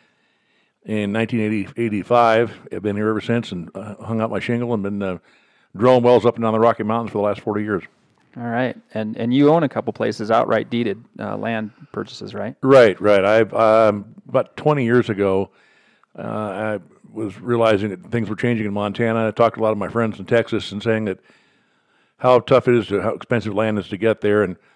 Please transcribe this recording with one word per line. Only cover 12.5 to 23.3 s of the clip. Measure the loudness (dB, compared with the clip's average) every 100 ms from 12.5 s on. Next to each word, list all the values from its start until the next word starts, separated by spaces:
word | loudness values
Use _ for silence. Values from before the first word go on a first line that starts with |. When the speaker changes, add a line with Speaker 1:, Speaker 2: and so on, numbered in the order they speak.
| -4
Speaker 1:
Right, | 6 8 8 6
right. | 4 4
I've, | 4 4 2
um, | 2 4 6 4 2 -6 -18 -4
about | -4 -4 -4
twenty | -2 0
years | 2 2 2
ago, | 0 0 0 -4 _ _ _ _ _ _ -14
uh, |
I | -10 -8 -8 -6 -6 -6 -10 _ -18
was | -10 -10 -8
realizing | -2 2 4 4 0
that | -6 -6
things | -4 -4
were | -2
changing | -2 -2 -2
in |
Montana. | -4 -4 -2 -2 0 -2
I |
talked | 2 0 2
to |
a |
lot | -2
of | -2
my | -4
friends | -2 -2 -4
in | -2
Texas | 0 0 -4 -6
and | -6
saying | -4 -2 -4
that | -8 _ _ _ _ _ _ _ _ _ _
how | 2 2
tough | 4 2 4
it | 2
is | 0
to, | -2
how | -4
expensive | -6 -4